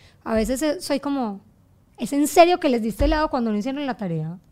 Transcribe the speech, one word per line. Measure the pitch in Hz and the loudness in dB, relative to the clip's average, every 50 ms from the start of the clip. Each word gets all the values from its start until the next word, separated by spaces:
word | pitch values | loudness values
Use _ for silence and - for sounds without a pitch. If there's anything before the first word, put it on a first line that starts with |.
| - - _ _ - | -20 -20 _ _ -8
A | - 226 | -2 -2
veces, | 220 220 208 262 254 311 | 0 0 0 -2 -2 0
eh, | 302 294 370 | -2 -2 -2
soy | - - 285 269 | -4 -4 -4 -2
como, | - 277 285 269 247 214 196 196 - - _ _ _ _ _ _ _ _ _ - | -2 -2 -4 -2 -4 -4 -6 -10 -14 -20 _ _ _ _ _ _ _ _ _ -10
"¿Es | 247 - 285 | -8 -4 0
en | 285 294 285 | 0 0 2
serio | - 370 330 349 359 349 | 6 6 6 8 6 2
que | 349 294 | 2 2
les | 240 233 | 0 0
diste | 214 226 196 - 277 | 0 -2 -2 0 2
helado | 214 214 208 208 208 | 2 2 2 0 0
cuando | - 254 233 226 | 0 -2 -2 -2
no | 214 208 | -2 -2
hicieron | 202 269 269 294 285 | -2 -4 -4 -4 -4
la | 262 233 | -6 -6
tarea?". | - 208 180 165 156 156 160 175 - _ _ | -6 -4 -4 -4 -4 -6 -6 -10 -12 _ _